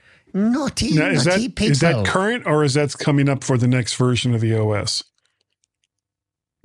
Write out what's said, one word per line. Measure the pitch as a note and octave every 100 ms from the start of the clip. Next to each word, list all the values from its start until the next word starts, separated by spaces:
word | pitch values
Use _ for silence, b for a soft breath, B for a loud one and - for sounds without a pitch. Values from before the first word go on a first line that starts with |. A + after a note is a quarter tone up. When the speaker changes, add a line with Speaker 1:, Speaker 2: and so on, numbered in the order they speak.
| b b _
Speaker 1:
naughty, | F#3 G#3+ C4 C4+ - A3+ D3+
Speaker 2:
Now, | F3
is | D#3+ D3+
Speaker 1:
naughty | F#3+ A#3+
Speaker 2:
that, | -
is | G#3+ C#3
that | E3
Speaker 1:
people. | C3 G2
Speaker 2:
current, | F#3 G3+ B3 -
or | D3+ D3
is |
that | C#3+ C#3+ -
coming | - C#3+ C#3
up | C#3 -
for | B2+
the | B2
next | B2+ A2 -
version | B2 A#2 B2 A#2
of |
the | A2+ A2
O | G#2+
S? | G#2 - - - _ _ _ _ _ _ _ _ _ _ _ _ _ _ _